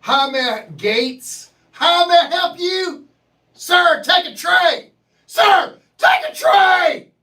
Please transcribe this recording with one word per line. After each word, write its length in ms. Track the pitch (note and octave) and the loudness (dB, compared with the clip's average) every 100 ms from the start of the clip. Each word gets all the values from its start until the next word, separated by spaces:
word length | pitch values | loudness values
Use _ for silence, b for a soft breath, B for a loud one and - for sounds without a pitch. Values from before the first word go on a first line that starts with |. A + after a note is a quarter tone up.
Hi, 300 | - C#4 C#4 | -2 -2 -2
Matt 460 | C4 B3+ A3 - D3+ | -4 -4 -6 -10 -8
Gates. 720 | G3+ A3 C4 B3+ - - - _ _ | -4 -2 -4 -8 -16 -18 -18 _ _
How 340 | - D#4+ F4 F4 | -4 0 0 4
may 100 | F4 | 2
I 100 | E4+ | 2
help 320 | F4 F4 - | -2 -4 -4
you? 480 | F4 F#4 F#4 C#4+ - _ _ _ _ | -6 -4 -6 -10 -18 _ _ _ _
Sir, 480 | _ - F4+ - - | _ -2 2 2 0
take 240 | - F4+ E4+ | 0 -2 -2
a 80 | |
tray. 580 | - E4+ F4+ F4 C#4 - _ _ _ _ | -8 0 2 2 -2 -8 _ _ _ _
Sir, 520 | - F4 F#4+ - - _ _ | 0 4 4 0 -10 _ _
take 320 | - - D#5 | 2 2 -2
a 40 | |
tray. 760 | - D#5 G4+ F#4+ F#4 E4+ C4+ - _ | -4 2 4 4 4 0 -2 -12 _